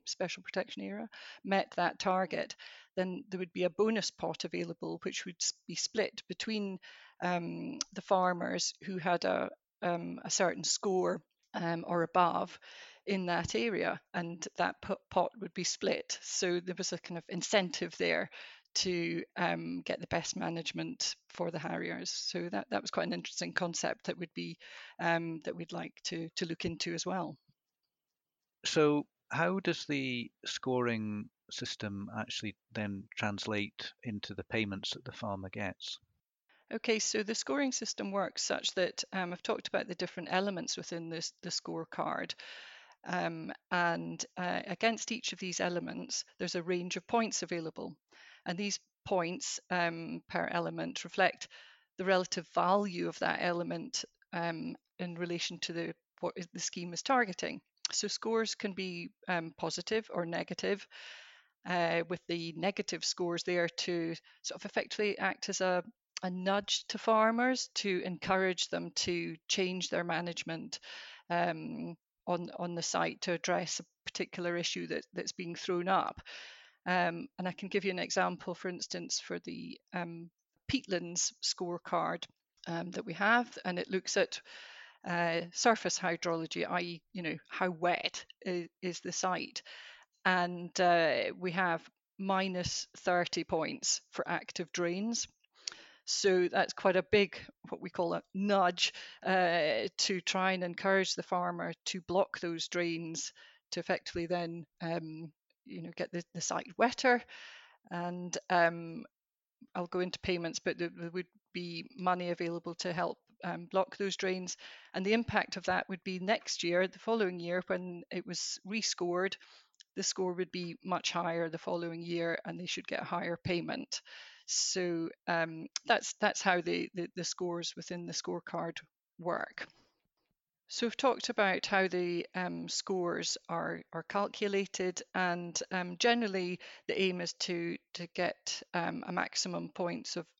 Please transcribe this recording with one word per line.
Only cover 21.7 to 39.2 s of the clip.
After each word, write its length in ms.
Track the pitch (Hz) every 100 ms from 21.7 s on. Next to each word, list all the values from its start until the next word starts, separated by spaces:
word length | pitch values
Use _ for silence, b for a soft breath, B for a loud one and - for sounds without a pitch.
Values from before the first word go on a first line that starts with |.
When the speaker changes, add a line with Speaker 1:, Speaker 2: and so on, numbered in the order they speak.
| 170 175 - 175
Speaker 1:
So 380 | - - 180 175
that, 180 | 208 -
that 100 | 202
was 100 | -
quite 160 | - 170
an 60 |
interesting 400 | 175 170 - 170
concept 540 | - 175 165 - - -
that 120 | 170
would 140 | 170
be, 220 | - 175 170 B B B B
um, 420 | 170 165 165 165
that 120 | - 175
we'd 160 | 165
like 200 | 175 165 -
to, 260 | - 165 165 -
to 100 | 170
look 180 | 165
into 300 | 175 160 -
as 100 | 170
well. 320 | 180 185 160 - _ _ _ _ _ _ _ _ _ _ _ _
Speaker 2:
So 400 | - 170 151 147 147 _ _
how 300 | 147 170 190
does 240 | 175 160 -
the 440 | 143 131 123 120 - -
scoring 800 | - 131 127 120 113 107 104 110 _ -
system 580 | - 120 - 107 101 104 107
actually 380 | 107 - 107 - _
then 300 | - 104 98 95
translate 800 | - 107 101 - 104 101 - - -
into 300 | 127 104 -
the 100 | 101
payments 460 | - 113 104 95 -
that 100 | -
the 80 | -
farmer 380 | - 107 98 95
gets? 480 | 107 98 - - - _ _ _ _ _ b b
Speaker 1:
Okay, 280 | 226 - 220
so 220 | - 220
the 120 | 202
scoring 380 | 226 - 277 277
system 400 | - 220 - 202
works 300 | 196 180 -
such 300 | - - - -
that, 280 | 180 - -
um, 220 | 190